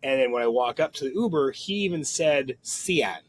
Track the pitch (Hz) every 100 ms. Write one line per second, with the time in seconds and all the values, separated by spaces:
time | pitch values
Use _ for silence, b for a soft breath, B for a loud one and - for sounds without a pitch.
0 | 139 135 127 120 120 117 123 117 156 -
1 | 135 139 233 165 135 135 - 196 202 170
2 | 147 - 160 147 135 123 - - - 175
3 | 110 82